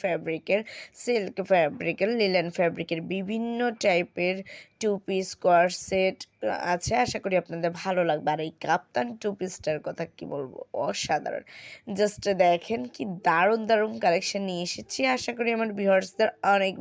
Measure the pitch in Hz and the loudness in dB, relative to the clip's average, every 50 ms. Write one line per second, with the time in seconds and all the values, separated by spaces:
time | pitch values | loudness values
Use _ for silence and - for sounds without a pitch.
0 | - 185 165 165 165 165 160 156 - - 185 214 220 - - - - - - - | 0 -2 -2 -2 -2 -4 -6 -4 -2 0 0 0 0 -4 -12 -16 -18 -18 -16 -8
1 | - 247 240 220 190 - - - 185 - 190 175 160 147 - - 160 170 165 - | -4 -2 0 0 -2 -4 -6 -6 0 4 4 6 6 4 2 -2 -4 -4 -2 0
2 | 190 214 240 233 208 196 185 180 165 175 170 - 175 170 170 175 170 - 170 160 | 0 0 2 2 2 4 4 2 2 0 0 0 0 0 0 -2 -4 -4 -4 -4
3 | 170 175 180 196 190 190 220 226 233 233 233 233 247 240 220 - - 202 180 175 | -4 -4 -6 -6 -4 -4 -4 -4 -4 -4 -4 -2 -2 -2 -2 0 2 2 2 2
4 | 175 - _ 180 175 180 190 190 190 - - - - _ _ - - 208 202 196 | 0 -2 _ -2 -2 -2 -2 -4 -8 -14 -18 -20 -20 _ _ -4 -2 -2 -2 -2
5 | - - 190 185 190 - - - - 185 175 170 175 185 180 - - - 190 190 | -2 -2 -2 -2 -2 -4 -6 0 4 6 6 6 6 4 2 -4 -6 -2 0 2
6 | 190 190 185 - - - _ _ - 180 180 - - 175 180 175 - - 220 240 | 2 2 0 -2 -8 -18 _ _ -4 -4 -4 -2 -2 -2 -2 -2 -2 0 0 0
7 | 247 - - 214 - 196 185 175 170 - 165 170 165 170 170 170 - 190 185 180 | 0 0 -2 -4 -2 0 0 0 0 -2 -4 -2 -2 -2 -2 -2 -4 -2 0 2
8 | 175 170 151 156 - 147 151 156 156 160 - - - 156 165 175 - _ - - | 2 2 2 0 0 0 -2 -2 -2 -6 -8 -6 -2 0 0 0 0 _ -2 -2
9 | - 240 226 226 - 208 196 - 185 180 - - - 156 156 151 - 156 156 - | -2 -2 -4 -6 -6 -6 -4 -4 -6 -8 -8 -6 -4 -4 -4 -4 -4 -8 -8 -8
10 | 165 165 _ - - - 151 143 139 127 - - - - - - 127 - - - | -8 -10 _ -12 -12 -8 -8 -6 -8 -8 -10 -14 -14 -8 -6 -4 -4 -2 -4 -4
11 | - - 160 147 - - - - - - - - - - - - _ - 202 190 | -2 -2 -2 -2 -2 -4 -6 -6 -8 -12 -18 -20 -20 -20 -20 -16 _ -6 -2 0
12 | 208 208 - - - 202 196 175 180 175 175 170 - - 226 240 247 240 - - | 0 0 0 -2 -2 0 2 4 6 6 4 4 0 -2 -4 -4 -6 -8 -8 -8
13 | 240 208 175 185 - 180 165 165 180 202 226 226 220 208 226 208 214 214 220 226 | -6 -6 -6 -2 2 2 4 4 4 4 4 2 2 2 2 4 2 0 -2 0
14 | 220 180 170 190 - - - 196 196 190 180 175 175 175 - - - - - - | 2 2 2 2 2 -2 -4 -4 -4 -4 -4 -4 -4 -6 -6 -10 -10 -8 -4 -2
15 | 269 262 254 247 - - 240 233 240 233 226 220 226 220 208 208 196 196 190 190 | 0 0 0 0 -2 -4 -4 -2 -2 0 0 0 0 -2 -2 0 2 4 4 4
16 | 190 - - - 220 - - _ - 196 202 196 190 190 185 - | 2 0 0 2 2 2 0 _ 2 4 4 4 4 0 0 0